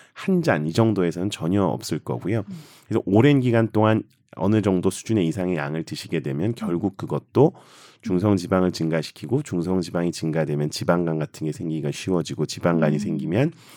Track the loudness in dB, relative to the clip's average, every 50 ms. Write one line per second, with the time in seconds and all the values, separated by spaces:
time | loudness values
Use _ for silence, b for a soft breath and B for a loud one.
0 | b b b -8 -2 0 0 2 2 2 0 0 0 0 2 4 4 4 4 2
1 | 0 0 0 -2 -4 -4 -4 -4 -2 0 2 2 2 2 0 -2 -6 -6 -6 -6
2 | -4 -6 -6 -6 -4 -4 -4 -4 -4 -6 -12 -16 B B B B B -4 -4 -2
3 | 0 4 6 6 8 8 6 4 4 4 4 4 2 2 2 2 4 4 4 2
4 | 0 _ _ _ _ _ -8 -2 0 2 2 4 4 2 2 2 2 0 -2 -2
5 | -4 -2 0 2 2 0 0 -2 -2 -2 -2 -2 -2 -4 -4 -6 -6 -8 -10 -12
6 | -8 -4 -4 -4 -4 -4 -4 -2 -2 -2 -4 -4 -4 -2 -2 0 -2 -2 -4 -4
7 | -6 -4 -4 -6 -6 _ 4 4 4 4 b b b b b b b b b b
8 | -4 -2 0 2 4 4 2 2 2 0 2 2 2 2 0 0 -2 0 0 -2
9 | -2 -4 -12 -12 -6 -2 -2 -2 -2 -2 -4 -2 -2 0 0 -2 -2 -2 -2 -2
10 | -2 -2 -4 -4 -4 -2 -2 -2 -2 -2 -2 -2 -2 -4 -4 -4 0 0 2 2
11 | 2 0 -2 -2 -4 -6 -8 -8 -6 -6 -6 -6 -6 -6 -6 -4 -4 -6 -6 -6
12 | -4 -2 -2 -2 -2 -4 -4 -6 -6 -6 -6 -2 0 0 2 2 2 2 0 0
13 | -2 -4 -4 -4 -4 -2 0 0 0 0 b b b b b